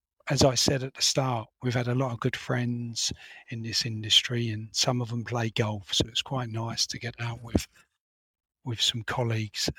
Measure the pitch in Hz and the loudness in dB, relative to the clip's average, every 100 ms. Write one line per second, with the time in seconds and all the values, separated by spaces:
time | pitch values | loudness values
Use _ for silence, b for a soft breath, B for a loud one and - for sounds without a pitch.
0 | _ _ - 139 139 117 - 135 131 - | _ _ -2 6 6 6 2 2 -2 0
1 | - 143 131 117 107 - 127 123 120 123 | 2 2 2 0 -4 -4 0 0 2 0
2 | 131 117 127 - - 123 120 120 117 113 | 0 0 -2 -2 -2 0 0 -2 -4 -2
3 | - - B B B 117 113 107 120 110 | -4 -4 B B B -8 -4 -2 -2 -2
4 | 110 - - 120 117 107 110 - - 123 | 4 4 4 0 0 -2 -4 0 2 2
5 | 113 117 107 120 113 113 107 107 - - | -2 -4 -2 -2 0 0 0 -2 -2 0
6 | 117 - - 131 120 113 117 113 - 135 | 0 -2 -2 -4 -4 -4 -4 -2 -4 -4
7 | 120 - 117 117 117 117 - b b _ | -8 -6 -6 -6 -2 -2 -2 b b _
8 | _ _ _ _ _ _ 127 110 - 117 | _ _ _ _ _ _ -6 0 0 0
9 | - - 117 110 107 - - | -2 -2 0 0 -2 -4 -4